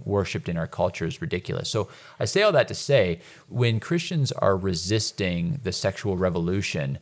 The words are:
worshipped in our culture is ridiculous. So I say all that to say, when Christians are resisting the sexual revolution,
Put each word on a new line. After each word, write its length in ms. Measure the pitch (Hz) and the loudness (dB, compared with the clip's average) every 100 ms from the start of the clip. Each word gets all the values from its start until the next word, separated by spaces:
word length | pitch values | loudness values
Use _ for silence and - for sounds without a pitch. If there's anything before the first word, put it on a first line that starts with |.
worshipped 440 | - 101 90 98 - | 0 0 0 -4 -4
in 80 | 85 | -4
our 100 | 82 | -4
culture 380 | - 90 - 82 | 0 -2 0 -6
is 140 | - | -4
ridiculous. 480 | 82 90 - - - | -4 -4 -4 -6 -4
So 180 | 110 - - - - | -2 -4 -8 -16 -6
I 40 | |
say 180 | 107 190 | 0 2
all 100 | 208 | 4
that 160 | 151 113 | 4 2
to 60 | |
say, 460 | 101 - 135 92 82 - - - | 0 2 4 4 0 -8 -20 -8
when 320 | 120 120 113 | 0 2 2
Christians 500 | - 170 - 160 131 | 0 -2 0 0 0
are 240 | - - 95 | 2 2 4
resisting 1000 | 95 82 90 110 - - 95 87 85 - | 0 -2 0 0 0 -2 -2 0 -2 -2
the 80 | 92 | -4
sexual 440 | - 98 - 107 92 | -2 -2 -2 -2 0
revolution, 840 | 92 87 85 95 95 85 69 69 | 2 2 0 0 -2 -2 -4 -4